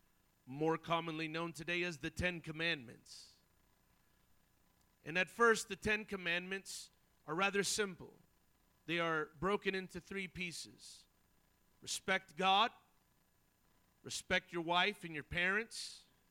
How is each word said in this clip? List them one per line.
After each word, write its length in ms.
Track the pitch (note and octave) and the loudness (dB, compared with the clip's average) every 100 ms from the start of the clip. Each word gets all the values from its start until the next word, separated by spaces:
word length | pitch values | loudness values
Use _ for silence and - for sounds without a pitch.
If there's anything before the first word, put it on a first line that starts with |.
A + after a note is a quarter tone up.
| _ _ _ _ - | _ _ _ _ -12
more 320 | C3+ D#3 D#3+ | 0 2 2
commonly 500 | E3 E3 E3 D#3 D#3+ | 2 0 0 -4 -4
known 260 | D#3+ E3+ | -2 -4
today 300 | D#3 E3 F3 | -6 -2 0
as 140 | F3 D#3 | 0 -2
the 120 | D#3+ | -6
Ten 300 | - F3+ F3 | -2 -2 -2
Commandments. 960 | D#3+ D#3 E3 D#3+ A#2 B2 - - - - _ _ _ _ _ _ _ _ _ _ _ _ _ _ _ _ C3 | -6 -4 -2 -2 -4 -16 -18 -18 -18 -20 _ _ _ _ _ _ _ _ _ _ _ _ _ _ _ _ -4
And 120 | E3+ | 0
at 120 | F3+ | -2
first, 400 | - A#3 G#3+ - | 4 6 6 2
the 60 | G3 | -4
Ten 300 | G#3 G#3+ G#3+ | 0 0 -2
Commandments 840 | G3 F3 F3 F3+ F#3+ - - - _ _ _ - | -4 0 -2 -2 -8 -8 -12 -14 _ _ _ -6
are 80 | D#3+ | 2
rather 280 | G3 G3 | 2 4
simple. 500 | F#3+ - G3+ F3+ - - _ _ _ _ _ _ - | 2 2 -2 -4 -14 -18 _ _ _ _ _ _ -4
They 140 | E3+ | 0
are 300 | E3 D#3+ D#3 C#3+ | 2 0 -2 -2
broken 360 | E3+ G3+ G3 F#3+ | 0 0 0 -2
into 240 | F#3 F3 | -6 -12
three 280 | - G3 F#3 | -8 -8 -6
pieces. 800 | - F3+ D3+ A2 - - - - _ _ _ _ _ _ _ | -6 -6 -6 -12 -16 -20 -20 -20 _ _ _ _ _ _ _
Respect 560 | - - - B3 - D3+ | -8 -6 0 0 -2 0
God, 340 | F#3 G3 A#3 - _ _ _ _ _ _ _ _ _ _ _ _ | 4 6 4 0 _ _ _ _ _ _ _ _ _ _ _ _
respect 480 | - - - F#3 - | -10 -8 0 0 0
your 100 | F3 | -4
wife 400 | E3 F3 F#3+ G3+ | 2 4 4 0
and 100 | E3+ | -6
your 100 | D#3 | -8
parents, 840 | - E3 F3+ G3+ A3+ - - - - _ _ | -4 0 2 2 -2 -8 -10 -12 -20 _ _